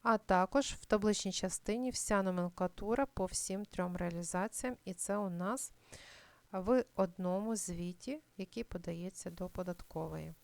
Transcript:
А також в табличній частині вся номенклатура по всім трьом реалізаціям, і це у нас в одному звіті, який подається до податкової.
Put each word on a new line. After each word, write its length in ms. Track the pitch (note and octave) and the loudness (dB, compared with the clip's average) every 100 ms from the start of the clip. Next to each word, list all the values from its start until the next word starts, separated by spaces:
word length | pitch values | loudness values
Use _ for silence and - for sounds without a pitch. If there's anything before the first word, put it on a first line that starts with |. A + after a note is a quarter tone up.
А 160 | A#3 A3 | 4 2
також 480 | - F#3 F#3 C#4 C#4 | 6 4 6 2 0
в 140 | - - | -6 2
табличній 460 | G#3+ G#3+ G3+ G3 | 4 4 2 0
частині 600 | - F#3+ - - A3 B3+ | -2 -2 -2 -2 0 0
вся 320 | - - G#3 | -2 2 4
номенклатура 840 | F#3+ F3+ F3+ - F3+ - G3+ A#3+ C#4 | 4 2 -2 0 -2 -2 -2 0 0
по 200 | - F#3 | 0 -2
всім 400 | - - F#3+ G#3 | -2 -4 -4 -4
трьом 320 | - F3+ F3 | -2 -2 0
реалізаціям, 800 | F3 E3+ E3+ F3+ G#3 - B3+ B3 - | -2 -2 -4 -2 -2 -2 -6 -6 -10
і 80 | |
це 240 | F3+ - G3+ | -6 -2 0
у 120 | G3+ | 0
нас 440 | F3 F3+ B3+ - - _ - - - - - _ | -2 -2 -2 -6 -12 _ -20 -20 -20 -20 -20 _
в 340 | F#3+ F#3+ B3+ - - | -4 4 4 4 2
одному 600 | F#3+ F3+ F#3 F#3 A3 A3 | 0 2 0 0 0 -2
звіті, 680 | - F3 F3 F3+ - D4+ _ - | -2 -4 -4 -6 -6 -8 _ -10
який 260 | F#3+ - | -8 -6
подається 680 | A#3 F3+ F3 E3+ F3+ - F#3+ | -6 -6 -4 -4 -6 -6 -10
до 200 | F3 F3+ | -6 -8
податкової. 840 | - F3+ F3 - D#3+ D#3+ D#3+ D#3 D#3+ | -4 -6 -6 -6 -6 -4 -6 -8 -12